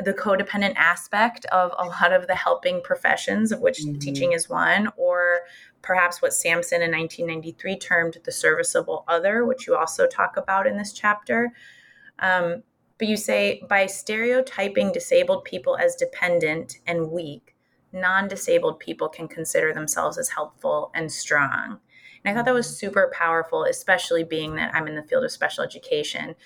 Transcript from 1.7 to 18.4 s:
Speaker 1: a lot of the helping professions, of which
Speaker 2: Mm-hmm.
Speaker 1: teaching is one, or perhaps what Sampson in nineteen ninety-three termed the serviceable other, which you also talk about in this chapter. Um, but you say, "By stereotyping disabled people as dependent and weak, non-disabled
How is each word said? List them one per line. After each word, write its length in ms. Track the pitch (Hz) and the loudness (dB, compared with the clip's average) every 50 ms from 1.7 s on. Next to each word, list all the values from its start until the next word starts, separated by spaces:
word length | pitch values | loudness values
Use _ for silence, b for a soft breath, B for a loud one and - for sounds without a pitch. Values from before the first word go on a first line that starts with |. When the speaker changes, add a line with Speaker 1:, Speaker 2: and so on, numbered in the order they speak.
| - - | 0 -2
Speaker 1:
a 60 | 180 | -4
lot 280 | 175 170 - 190 175 185 | -4 0 2 4 4 4
of 140 | 180 180 175 | 4 2 2
the 80 | 180 | -2
helping 460 | - - 175 175 - - 180 180 175 175 | 0 2 0 0 2 0 -2 -2 -2 -2
professions, 680 | - 185 - - 185 - - - - 196 208 220 220 | -2 -2 0 2 2 0 0 0 -2 0 2 2 0
of 80 | 220 - | 0 2
which 200 | - - - - | 2 0 0 0
Speaker 2:
Mm-hmm. 180 | 151 147 147 143 | -2 -6 -6 -6
Speaker 1:
teaching 340 | 143 143 139 139 175 175 170 | -6 -6 -4 0 0 0 0
is 140 | 165 160 - | 0 -2 -2
one, 420 | 170 165 170 165 175 196 214 214 - | -2 0 2 4 4 2 2 0 -2
or 460 | - 175 180 180 175 175 175 175 170 175 B B B B B B B | 0 0 2 2 4 4 2 2 2 0 B B B B B B B
perhaps 400 | - - 185 185 175 175 175 - | -4 0 2 4 2 2 2 0
what 100 | - - - | 0 0 0
Sampson 500 | - - 170 165 170 170 - 180 170 170 | 0 0 2 2 0 0 0 0 0 2
in 80 | 165 | 2
nineteen 340 | 165 160 165 160 - - 170 | 0 0 -2 -4 -6 -6 -6
ninety-three 520 | 170 165 160 160 165 - - - 185 190 190 | -4 -4 -6 -8 -10 -12 -10 -6 -6 -6 -6
termed 380 | - - 180 170 165 170 165 - - | -2 0 2 2 2 2 -2 -6 -8
the 80 | - | -8
serviceable 720 | - - - 160 156 170 170 170 - 170 165 - 160 151 - - | -4 0 2 2 2 2 2 0 0 0 0 0 -2 -4 -2 0
other, 380 | 170 165 170 196 214 233 240 | 0 2 2 2 2 2 2
which 200 | 180 170 - - | 0 0 -2 -2
you 100 | - 170 | 0 0
also 300 | 156 160 156 - - 92 | 2 2 0 0 2 2
talk 320 | 87 - - - - - - | 2 2 2 0 0 0 -2
about 300 | - - 190 196 196 214 | -2 0 0 2 2 2
in 100 | 208 202 | 0 -2
this 160 | 208 202 - | -4 -8 -6
chapter. 580 | - - 208 208 208 - - 233 226 240 240 240 B B B B B B B B B B B B B | -2 0 0 0 0 -2 -2 0 0 0 -2 -4 B B B B B B B B B B B B B
Um, 420 | - 185 185 180 175 170 170 - - _ _ _ _ _ _ - | 0 0 2 2 2 0 -2 -6 -10 _ _ _ _ _ _ -4
but 80 | 226 214 | -2 0
you 100 | 214 208 | 0 0
say, 460 | - - 208 208 202 202 - - - - | 0 0 2 2 2 2 0 -2 -2 2
"By 200 | 208 196 196 190 | 2 2 2 2
stereotyping 1040 | 190 - - - 214 220 233 240 247 262 254 - - - 196 196 196 208 202 196 | -2 -6 -6 -6 -4 -2 0 2 2 2 0 0 -2 -4 -4 -2 0 0 0 2
disabled 540 | 175 170 - - 170 175 180 175 190 185 - | 0 -2 0 2 4 4 6 4 2 0 -2
people 300 | - - 180 - 180 175 - | -6 -10 -4 -2 -2 0 2
as 180 | 170 175 175 | 2 2 2
dependent 840 | - 175 170 - - - 175 175 170 165 156 156 165 - - - - _ | 0 -2 -4 -2 -2 0 2 2 2 2 2 0 -2 -6 -8 -14 -10 _
and 240 | - 170 170 165 156 | -4 -2 -2 -2 -2
weak, 460 | 160 180 165 147 143 151 - _ _ _ _ _ _ _ _ _ | -4 -6 -6 -8 -10 -14 -18 _ _ _ _ _ _ _ _ _
non-disabled 880 | - 185 185 180 185 190 196 196 196 - | -8 -4 0 2 2 2 0 0 -4 -4